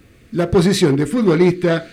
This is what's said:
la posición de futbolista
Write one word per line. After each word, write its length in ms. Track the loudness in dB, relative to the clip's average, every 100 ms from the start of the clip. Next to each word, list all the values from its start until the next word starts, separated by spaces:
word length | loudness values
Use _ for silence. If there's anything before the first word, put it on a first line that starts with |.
| _ _ _
la 180 | -6 0
posición 460 | 2 2 2 0 0
de 80 | -2
futbolista 840 | -2 0 2 2 0 -2 -2 -6